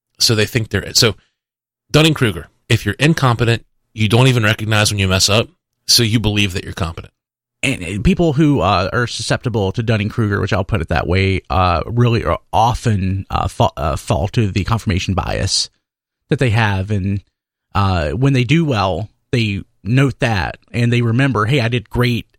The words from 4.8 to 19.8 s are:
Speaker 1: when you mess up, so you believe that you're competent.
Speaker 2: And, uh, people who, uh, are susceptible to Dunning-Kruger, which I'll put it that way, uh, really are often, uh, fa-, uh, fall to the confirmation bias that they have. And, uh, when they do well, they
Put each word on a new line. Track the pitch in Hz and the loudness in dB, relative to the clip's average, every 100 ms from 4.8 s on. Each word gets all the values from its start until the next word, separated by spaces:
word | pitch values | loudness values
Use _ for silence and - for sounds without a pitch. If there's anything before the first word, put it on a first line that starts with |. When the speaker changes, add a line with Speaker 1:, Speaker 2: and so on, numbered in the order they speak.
| 104 | 2
Speaker 1:
when | 101 | 0
you | 95 | 0
mess | 95 - | 2 2
up, | 107 - _ _ _ - | 0 -2 _ _ _ 0
so | - | 2
you | 113 117 | 2 0
believe | 107 104 101 | 0 0 -2
that | 90 | -4
you're | - | -10
competent. | - 82 - - _ _ _ _ - | -8 -8 -8 -16 _ _ _ _ -8
Speaker 2:
And, | 139 107 | -6 -6
uh, | 85 101 | -6 -2
people | 147 196 170 | 0 2 2
who, | 135 151 139 | 4 2 4
uh, | 90 92 95 | 2 2 0
are | 113 117 | -2 -4
susceptible | - - 120 123 107 95 | -6 -4 -4 -2 -2 -2
to | 120 | -2
Dunning-Kruger, | 113 110 107 - 104 98 | -2 0 -2 -2 -2 0
which | 98 | -2
I'll | 98 | -2
put | 98 101 | -2 -2
it | 80 | -2
that | 73 73 | -2 0
way, | 92 95 92 - | 0 2 -2 -2
uh, | 87 90 85 - | 0 2 0 -2
really | 120 120 113 | 0 2 2
are | - 82 - | 0 -4 -2
often, | 95 117 - 120 98 95 98 - | 0 2 0 -2 -2 -2 -4 -4
uh, | - 101 | -4 -4
fa-, | - 120 - | 0 -2 0
uh, | 76 - | -4 -4
fall | - 90 95 | -2 -2 0
to | 127 104 | 0 0
the | 98 | -2
confirmation | 87 113 - 95 - | -2 -2 -2 -2 -2
bias | 87 - 53 - - - _ _ _ _ _ - | -4 -2 -4 -2 -2 -4 _ _ _ _ _ -4
that | 151 | 0
they | 127 | 2
have. | 113 107 95 98 | 2 2 0 -2
And, | 104 95 101 _ _ _ _ _ 98 | -2 -2 -4 _ _ _ _ _ -2
uh, | 98 90 76 | 0 0 0
when | 95 139 | 0 0
they | 131 120 | 2 2
do | 165 156 | 2 2
well, | 107 95 85 107 _ - | 0 0 -2 -8 _ -4
they | 123 110 98 - _ | -2 -2 -4 -8 _